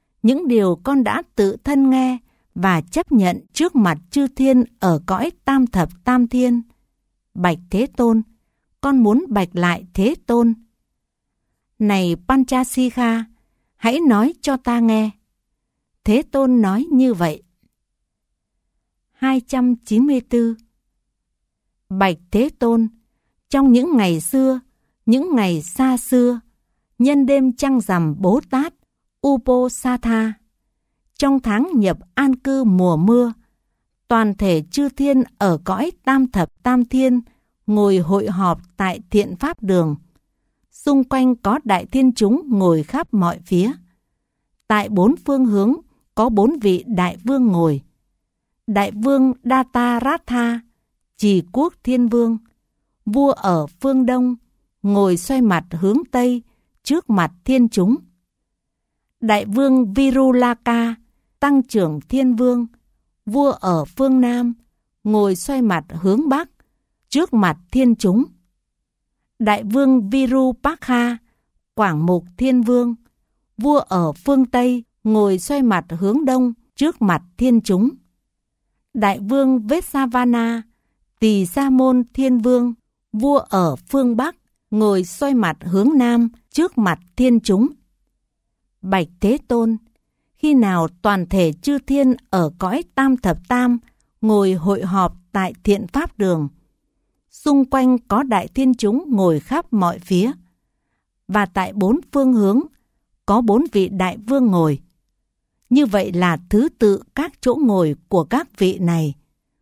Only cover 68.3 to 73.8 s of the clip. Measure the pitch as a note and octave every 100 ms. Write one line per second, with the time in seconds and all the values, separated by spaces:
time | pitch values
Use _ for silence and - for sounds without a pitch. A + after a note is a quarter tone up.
68.3 | _ _ _ _ _ _ _ _ _ _
69.3 | - G#3 G#3 G#3+ B3+ C4+ B3+ G3 C4+ B3+
70.3 | C4 C4 B3 C#4+ E4 - A#3+ A#3+ A#3 _
71.3 | _ _ _ _ - G3+ D3+ E3+ F3+ -
72.3 | - C4 B3+ A3+ B3 A#3+ A3+ _ _ _
73.3 | _ _ - C4+ D4